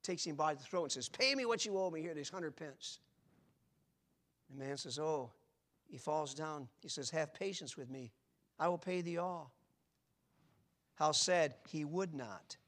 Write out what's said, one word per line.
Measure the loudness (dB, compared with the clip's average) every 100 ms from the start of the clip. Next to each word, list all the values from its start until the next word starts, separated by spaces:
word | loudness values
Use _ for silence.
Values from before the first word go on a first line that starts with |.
takes | -2 -2 -2
him |
by | 2 2
the | 2
throat, | 0 0
and | 0
says, | -2 -6
"Pay | 2 4 4
me | 2
what | 2
you | 2 2
owe | 0
me | 0
here, | -4
these | -4 -6
hundred | -6 -6 -6
pence." | -12 -10 -12 -12 _ _ _ _ _ _ _ _ _ _ _ _ _ _ _
The | -8
man | -6 -4
says, | -4 -2
"Oh," | 2 0 -2 -12 _ _ _ _ _
he | -8
falls | 0 0 0
down. | -4 -4 -6 -10 _
He | -8
says, | -6 -2
"Have | 0 0
patience | -2 -4 -4 -8 -10
with | -8
me. | -8 -10 _ _ _ _ _
I | 2
will | 2
pay | 0 0
thee | 0 -2
all." | -2 -4 -8 _ _ _ _ _ _ _ _ _ _ _ _ _ _ 2
How | 4
sad. | 6 6 6 6 2 -6
He | -4 0
would | 0 0
not. | -2 -6 -8 -12 -18